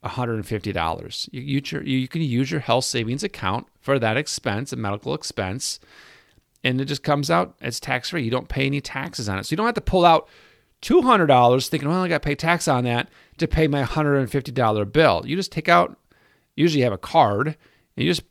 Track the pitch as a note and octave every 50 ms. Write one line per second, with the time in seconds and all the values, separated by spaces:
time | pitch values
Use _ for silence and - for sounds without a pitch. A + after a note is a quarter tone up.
0 | - G2+ - - B2+ A#2 A#2 A2 G2+ - A2+ G#2 F#2 G#2+ F#2+ E2+ E2 E2 E2 E2
1 | - - - - - - - C3 B2 C#3 C#3 C#3 C#3 - - C#3+ - - C3 C3
2 | C3 B2+ - E3 E3 C#3+ A#2+ A#2 C3+ C3 E3+ D#3 C3 - A2+ B2 B2+ - - B2
3 | A2+ A2 A#2+ C#3+ - G2 - - - F#2+ G2 A#2 - _ _ _ _ - C#3 C3+
4 | A2+ A2 A2 B2+ D3+ - - - _ B2+ G2+ G#2 C3 - - B2 A2+ G2+ G2+ G#2
5 | - B2 C#3 D3+ - - - - G2+ F#2 F#2+ B2+ - - - - _ _ - -
6 | - - - - _ _ _ _ _ _ _ _ _ B2+ B2+ B2+ C3+ C#3 D3 C3+
7 | _ - D3 C#3+ C#3+ C3 E3 E3+ F#3 F#3 - _ - - A#2 - - - C3 B2+
8 | - - - F3 C3 A2+ A#2 B2+ - - - C3+ C3+ C3+ C#3 C#3+ C3+ - - C3+
9 | C#3 C#3 - - A#2+ G#2 G2 F#2+ G2 - - E3 G#3+ A#3 A#3 G#3 - - - F#3+
10 | E3+ F3 E3 D3+ - _ - - - _ _ _ _ _ _ _ - - A#3 F4+
11 | C#4+ B3+ B3 G#3 F3 D3 C#3 B2 B2 A#2+ B2 C3 B2+ - - D#3 - C#3+ E3 F#3
12 | F#3 F3+ E3+ D3 - D#3 D3 - - D#3+ E3+ E3+ - - C#3+ B2 B2 B2 A#2+ A#2+
13 | - - _ - _ _ _ _ E3 D#3 - D#3 D#3 D#3 C#3+ C#3+ C3+ A#2+ - D#3+
14 | D3+ D3 C#3+ C#3 C3+ A2+ - C#3+ C3 - B2 C3 B2 A2 G#2+ G#2+ G#2 G#2 A2 D3
15 | D#3+ C#3+ G2 E2 - - C#3+ F#3 F#3+ - - E3 D#3 - E3+ F3 F3 - - _
16 | _ _ _ _ _ _ _ _ _ _ _ - D3 E3+ D#3 D3 B2 B2 G2+ F#2
17 | - - - E3 D3 G#2+ G2+ G2+ B2+ D3+ D3+ _ _ _ _ _ _ _ _ -
18 | C3+ D#3 F3 - - _